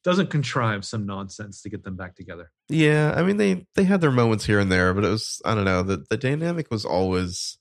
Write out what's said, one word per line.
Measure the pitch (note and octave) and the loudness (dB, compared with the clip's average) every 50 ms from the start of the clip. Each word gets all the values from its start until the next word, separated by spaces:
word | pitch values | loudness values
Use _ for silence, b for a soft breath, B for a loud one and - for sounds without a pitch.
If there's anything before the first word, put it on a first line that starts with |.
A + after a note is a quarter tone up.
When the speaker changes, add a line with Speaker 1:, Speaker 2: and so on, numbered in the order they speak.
| _ | _
Speaker 1:
doesn't | F3+ F3+ F#3+ F3+ - | 2 2 2 2 2
contrive | - D3+ B2+ - - C#3 A#2 A2+ G#2+ G2+ G2 | 0 -2 -2 0 -2 0 0 0 0 -2 -4
some | - - G#2+ G#2 | -6 -6 -6 -6
nonsense | G2 G2 G2 G2 F#2+ - - G#2 G2+ G2 - - | -6 -6 -8 -8 -10 -12 -14 -16 -16 -16 -16 -14
to | G2+ | -12
get | G2 F#2 - | -12 -12 -10
them | G2 F#2 | -12 -10
back | F2+ F#2 F2 - | -10 -12 -14 -14
together. | - F#2 F#2 F2 E2+ E2+ - _ _ _ _ | -18 -18 -16 -16 -16 -18 -20 _ _ _ _
Speaker 2:
Yeah, | D3 D#3+ D#3 D3+ D3+ D3+ D3+ D3+ - | 0 4 4 4 4 4 2 2 2
I | - E3+ | 0 0
mean, | F#3+ G3+ | 0 2
they, | G#3 G#3 G3 F#3 F3+ - _ _ | 2 2 0 0 -2 -4 _ _
they | - G3 | 2 2
had | F#3 G3+ F#3+ | 4 4 4
their | E3 D3 | 4 4
moments | B2+ B2 A#2+ A2+ A2 G#2 - | 4 4 4 4 2 0 0
here | - G#2+ G2+ | 2 2 2
and | G2+ F#2+ | 4 4
there, | F#2 F#2 F2+ F#2 F#2 | 4 4 4 2 2
but | G2+ G#2 | 2 2
it | F2+ | 0
was, | G2+ A2+ - - - - - | 0 -2 -4 -8 -10 -6 -2
I | F2 A2+ | 0 0
don't | G#2+ G2 | 2 2
know, | F#2+ F#2 F2+ | 2 2 0
the, | F2 F#2+ G2 D#2 D2 | 0 -2 -4 -4 -2
the | _ A#2 | _ -6
dynamic | G#2+ - C3 C#3+ D#3 E3 E3+ F3 E3 D3 _ | -2 -2 -4 -2 -2 -4 -4 -4 -6 -6 _
was | A#2 G#2+ - | -6 -6 -4
always | - - F2+ F#2+ F#2 F#2 F#2 F#2 F2 F2+ - - - - _ | -2 0 0 0 0 0 -2 -2 -4 -6 -8 -10 -10 -12 _